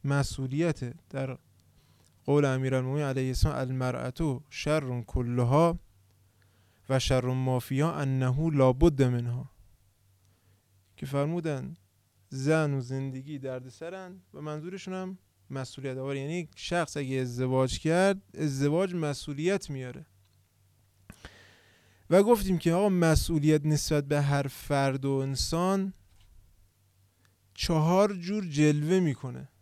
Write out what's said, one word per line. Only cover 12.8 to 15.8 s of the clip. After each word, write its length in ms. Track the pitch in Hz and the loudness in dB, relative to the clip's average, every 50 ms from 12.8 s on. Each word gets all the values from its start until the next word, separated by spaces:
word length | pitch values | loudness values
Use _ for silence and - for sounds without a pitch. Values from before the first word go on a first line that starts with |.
زندگی 580 | 123 120 131 135 135 135 131 131 131 143 151 139 | -4 -4 -6 -6 -6 -6 -8 -10 -10 -10 -12 -10
دردسرن 840 | 131 131 127 127 127 127 127 - 160 165 180 190 190 180 180 - _ _ - | -8 -8 -8 -8 -10 -14 -16 -14 -14 -12 -12 -12 -14 -16 -18 -20 _ _ -16
و 80 | 147 | -12
منظورشون 520 | 147 151 151 151 151 175 185 190 - 185 185 | -10 -8 -8 -8 -10 -10 -12 -12 -10 -8 -8
هم 240 | 185 185 185 190 185 _ _ _ _ _ _ | -8 -8 -8 -10 -12 _ _ _ _ _ _
مسئولیت 480 | 135 135 131 - - - | -8 -8 -8 -10 -12 -8